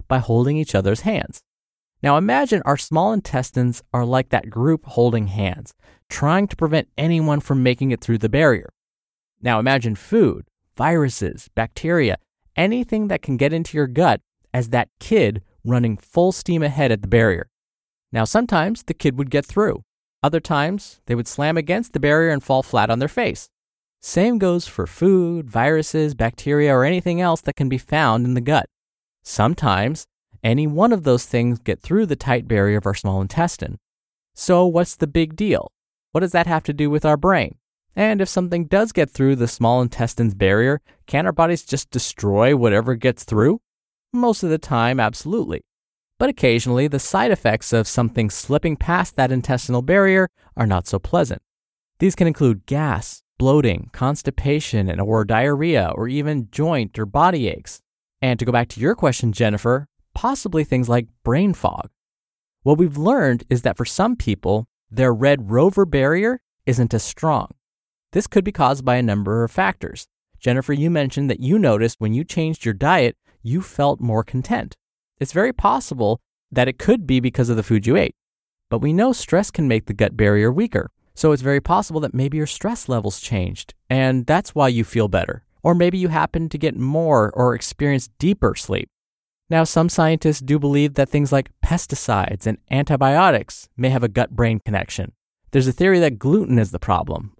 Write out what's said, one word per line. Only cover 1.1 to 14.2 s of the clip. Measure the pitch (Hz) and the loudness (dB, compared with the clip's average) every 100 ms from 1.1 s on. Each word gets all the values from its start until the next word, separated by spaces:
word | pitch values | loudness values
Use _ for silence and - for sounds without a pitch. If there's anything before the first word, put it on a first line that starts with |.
| 202 - - _ _ _ _ _ _ | -4 -4 -12 _ _ _ _ _ _
Now | 143 147 | 0 2
imagine | 202 262 277 202 | 2 0 0 0
our | - 143 | 0 -2
small | - 156 196 | -2 0 0
intestines | 220 - 131 127 131 123 120 - | -2 -4 -4 -4 -2 -2 -2 -6
are | 123 120 | -4 0
like | 131 127 | 0 0
that | - - | -2 -4
group | 113 139 160 - | -2 0 0 -2
holding | 120 120 113 101 | 0 2 2 -2
hands, | 101 95 92 98 _ _ _ _ | -2 -4 -6 -12 _ _ _ _
trying | - 143 185 202 | -4 0 0 0
to | - | -2
prevent | 160 156 - - | -2 0 -2 -4
anyone | 156 165 156 147 | 0 0 2 0
from | - 135 | 0 2
making | 127 123 135 | 2 2 -2
it | 117 | -2
through | - 113 | -2 0
the | 110 | 0
barrier. | 135 156 110 - _ _ _ _ _ _ _ | 2 4 2 -2 _ _ _ _ _ _ _
Now | 123 113 | -2 0
imagine | 123 135 117 104 | 2 0 0 -4
food, | - 226 147 82 - _ _ - | 0 2 2 0 -10 _ _ -4
viruses, | 139 165 139 - 92 - - - | 0 2 0 -2 -8 -8 -8 -6
bacteria, | 113 - 160 170 120 92 _ _ _ - | -6 -6 -2 0 0 -2 _ _ _ -2
anything | 185 247 233 220 208 | -2 -2 -2 -4 -2
that | 180 | -4
can | - 123 | -4 -2
get | 143 | 0
into | 160 165 151 | -2 -4 -4
your | 135 | -2
gut | 123 170 104 | 2 2 2